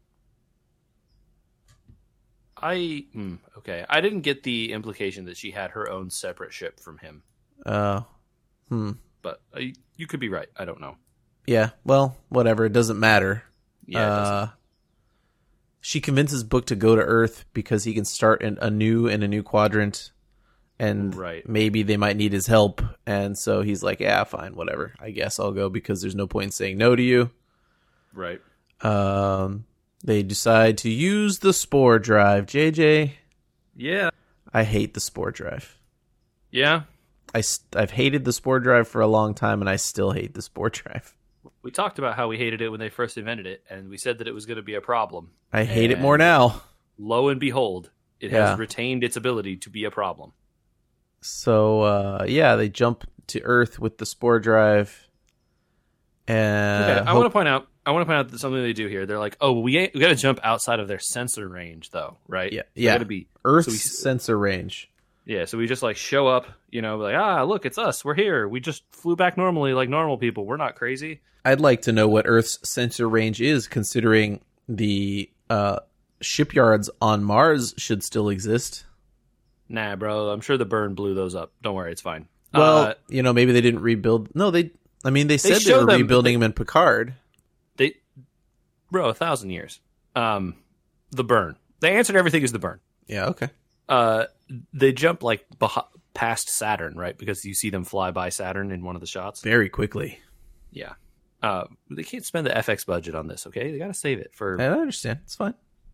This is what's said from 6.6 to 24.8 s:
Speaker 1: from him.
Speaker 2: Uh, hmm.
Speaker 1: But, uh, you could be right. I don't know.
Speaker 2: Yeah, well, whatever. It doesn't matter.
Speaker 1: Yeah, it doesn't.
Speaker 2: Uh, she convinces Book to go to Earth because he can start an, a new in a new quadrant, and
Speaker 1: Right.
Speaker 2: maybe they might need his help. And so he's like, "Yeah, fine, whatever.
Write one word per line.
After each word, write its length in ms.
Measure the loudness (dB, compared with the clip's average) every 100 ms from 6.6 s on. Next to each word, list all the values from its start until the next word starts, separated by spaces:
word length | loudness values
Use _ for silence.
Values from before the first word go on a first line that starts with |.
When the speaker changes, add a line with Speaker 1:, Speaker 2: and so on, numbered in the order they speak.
| -14 -16
Speaker 1:
from 180 | -20 -20
him. 240 | -20 -20 _ _ _ _ -6
Speaker 2:
Uh, 360 | -2 -2 -4 -6 _ _ _ _ _ -8
hmm. 220 | -6 -6 -8 _ _
Speaker 1:
But, 200 | -16 -16 _ -12
uh, 60 | -12 -14 _ -18
you 100 | -12
could 120 | -8
be 100 | -6
right. 180 | -8 -10 -12
I 100 | -14
don't 140 | -12
know. 160 | -16 -18 _ _ _ _ -2
Speaker 2:
Yeah, 260 | 2 0 -2
well, 340 | 2 4 2 -2 -4
whatever. 360 | 0 2 2 2
It 80 |
doesn't 260 | 2 2 2
matter. 440 | 4 4 2 -2 -8 _ _ _ -8
Speaker 1:
Yeah, 200 | -2 0
it 40 |
doesn't. 240 | 0 0 -2
Speaker 2:
Uh, 120 | -4 -8 _ _ _ _ _ _ _ _ _ _ _ _
she 180 | -8 -6
convinces 440 | 0 2 2 -2 -2
Book 220 | -2 0
to 80 | 2
go 200 | 4 6
to 60 |
Earth 420 | 4 4 2 -2 -12
because 300 | -10 -2 -2
he 100 | -2
can 120 | -4 -4
start 360 | 2 2 2
an, 140 | 0 -4
a 80 | -2
new 360 | 0 2 2 2
in 160 | 0
a 40 | -2
new 160 | -4
quadrant, 680 | -2 2 2 2 -2 -4 -12 _ _ _ _ _ _ -6
and 340 | -4 -2 -4
Speaker 1:
Right. 340 | -6 -8 -10 -4
Speaker 2:
maybe 360 | 0 0 0
they 140 | 0 0
might 180 | 0 0
need 160 | 0
his 160 | -2 2
help. 340 | 4 4 2 -6 -8 -6
And 320 | -4 -4 -4
so 240 | -2 0
he's 220 | 0 -2
like, 160 | -2 -2
"Yeah, 240 | 0 0
fine, 320 | 0 -6 -12 -10
whatever. 380 | -8 -8